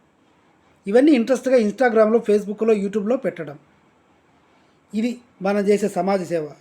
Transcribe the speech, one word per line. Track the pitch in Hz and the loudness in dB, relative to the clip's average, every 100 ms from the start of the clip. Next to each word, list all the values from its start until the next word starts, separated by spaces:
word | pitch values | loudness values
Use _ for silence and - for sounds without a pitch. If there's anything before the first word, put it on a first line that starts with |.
| _ _ _ _ _ _ _ _ 196 | _ _ _ _ _ _ _ _ 0
ఇవన్నీ | 220 294 | 4 6
ఇంట్రెస్ట్గా | 262 220 247 254 254 | 4 2 -2 2 2
Instagram-లో, | 208 202 254 220 214 226 220 | 2 0 0 2 2 2 2
Facebook-లో, | 208 202 208 226 | -2 -2 -4 0
YouTube-లో | 214 196 214 202 254 | 0 -2 -6 -4 -4
పెట్టడం. | 185 160 147 147 _ _ _ _ _ _ _ _ _ _ _ _ _ 208 | -4 -10 -14 -16 _ _ _ _ _ _ _ _ _ _ _ _ _ -6
ఇది | 240 240 _ - | -6 -6 _ -8
మనం | 185 202 | -4 -2
చేసే | 202 202 202 | 0 0 0
సమాజ | 190 185 196 | -4 -2 -4
సేవ. | 165 165 147 - | -4 -6 -8 -14